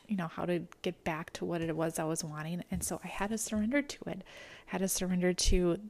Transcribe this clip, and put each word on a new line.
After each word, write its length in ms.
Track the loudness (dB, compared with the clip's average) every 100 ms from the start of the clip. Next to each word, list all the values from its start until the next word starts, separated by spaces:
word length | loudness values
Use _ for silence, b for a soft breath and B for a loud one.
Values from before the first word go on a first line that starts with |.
| -4
you 80 | -2
know, 120 | -2
how 180 | -2 0
to 160 | 0 -2 -6
get 200 | -6 -4
back 300 | -4 -4 -6
to 120 | -6 -4
what 160 | -2
it 140 | -2 0
was 220 | 0 0
I 60 |
was 200 | -2 -2
wanting. 400 | -4 -6 -6 -6 -4
And 140 | -4
so 180 | -2 -4
I 40 | -6
had 240 | -4 -2
to 60 | -2
surrender 440 | -2 0 2 2
to 280 | 0 -6 -8
it. 120 | -8 -10 B B B B
I 40 |
had 100 | -2
to 60 | 0
surrender 460 | 0 2 4 4
to, 460 | 6 6 8 6 2